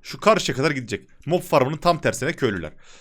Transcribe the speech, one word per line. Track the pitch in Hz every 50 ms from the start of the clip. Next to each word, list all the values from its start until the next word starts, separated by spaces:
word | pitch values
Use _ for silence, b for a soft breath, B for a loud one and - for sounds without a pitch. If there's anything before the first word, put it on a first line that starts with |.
şu | - - - -
karşıya | - 202 220 - - - 123
kadar | - 135 160
gidecek. | 147 131 123 101 - - - _ - - -
Mob | 139 170 175
farmının | 180 - 170 147 127 131 160
tam | 151 - 175 165 151
tersine | - 123 107 - 127 151
köylüler. | 165 - 139 117 104 90 80 76 - b b b b b